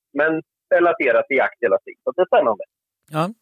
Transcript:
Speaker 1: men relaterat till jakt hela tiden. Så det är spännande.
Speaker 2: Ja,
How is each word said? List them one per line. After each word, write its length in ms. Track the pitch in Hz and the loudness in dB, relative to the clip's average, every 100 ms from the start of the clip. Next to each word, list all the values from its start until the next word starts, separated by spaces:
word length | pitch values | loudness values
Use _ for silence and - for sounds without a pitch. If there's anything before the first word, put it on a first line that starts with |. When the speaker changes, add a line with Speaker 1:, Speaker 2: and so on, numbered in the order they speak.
| _ | _
Speaker 1:
men 300 | 143 156 160 - _ - | -4 -2 -2 -8 _ -2
relaterat 520 | 175 175 165 139 113 - | 2 2 0 0 0 0
till 80 | 135 | 0
jakt 200 | 101 - | -2 -2
hela 180 | 117 95 | -2 -2
tiden. 220 | - - | -4 -10
Så 80 | - 151 | -8 -2
det 60 | |
är 40 | 185 | 0
spännande. 380 | 233 127 101 - _ _ _ _ | 2 2 -2 -8 _ _ _ _
Speaker 2:
Ja, 180 | 156 175 226 | -4 -4 -6